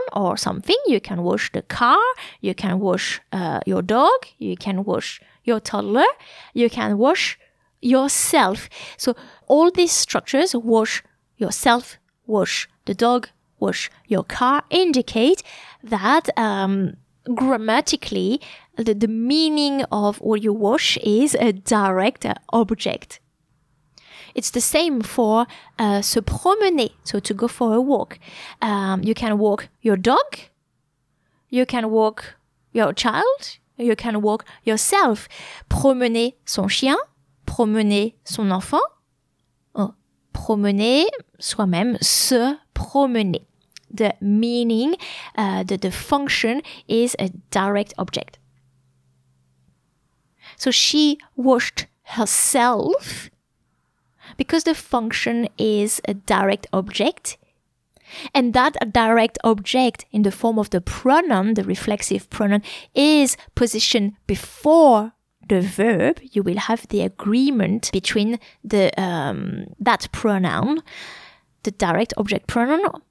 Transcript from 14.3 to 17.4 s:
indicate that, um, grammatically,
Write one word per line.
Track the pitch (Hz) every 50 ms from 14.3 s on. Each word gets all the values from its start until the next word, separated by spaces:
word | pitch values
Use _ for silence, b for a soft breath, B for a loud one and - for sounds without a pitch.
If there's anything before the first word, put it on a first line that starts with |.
| - - 247 254 277 294 - -
indicate | - 349 370 349 285 254 233 - - 226 226 285 381 - B B B B B B B B
that, | - 220 233 196 185 220 285 320 - - - -
um, | 226 214 202 196 196 190 196 196 190 170 - - _ _ _ _ - - 240
grammatically, | 233